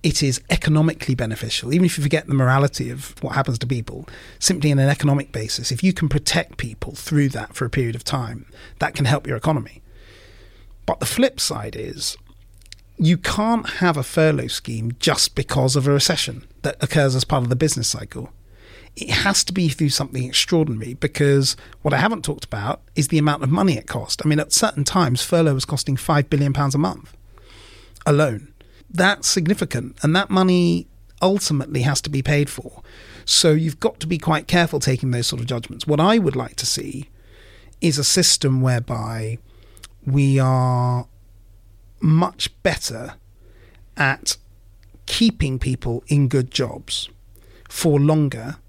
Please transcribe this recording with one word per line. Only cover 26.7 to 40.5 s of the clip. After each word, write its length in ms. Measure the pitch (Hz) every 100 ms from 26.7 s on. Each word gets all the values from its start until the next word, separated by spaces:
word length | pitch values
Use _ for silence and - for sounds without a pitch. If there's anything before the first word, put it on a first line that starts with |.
| 139
a 20 |
month 380 | 156 - - - - - - - - - - - -
alone. 440 | 143 151 107 - - - - - 170
That's 320 | 185 196 -
significant, 720 | - 165 202 160 123 123 -
and 120 | 147 170
that 140 | 202
money 560 | 190 185 180 175 170 - - - -
ultimately 640 | 185 196 - 147 135 139
has 200 | 127 139
to 100 | -
be 100 | 143
paid 260 | 131 147 147
for. 360 | - - - - - - - -
So 280 | - 170
you've 260 | 156 160 143
got 200 | 165 -
to 40 | 160
be 140 | 170
quite 280 | - 202 -
careful 320 | 180 165 147
taking 300 | 139 127 131
those 160 | 120 117
sort 160 | 120
of 60 | 120
judgments. 400 | 120 117 - -
What 120 | 147
I 200 | 175 226
would 160 | 170 127
like 200 | 120 -
to 100 | 120
see 420 | - - 135 143 - - - - - - -
is 160 | 170 143
a 60 |
system 580 | 135 - 170 - 143 131
whereby 800 | 127 123 120 117 110 113 110 113 - - - - - - -
we 320 | 139 139 135
are 720 | 131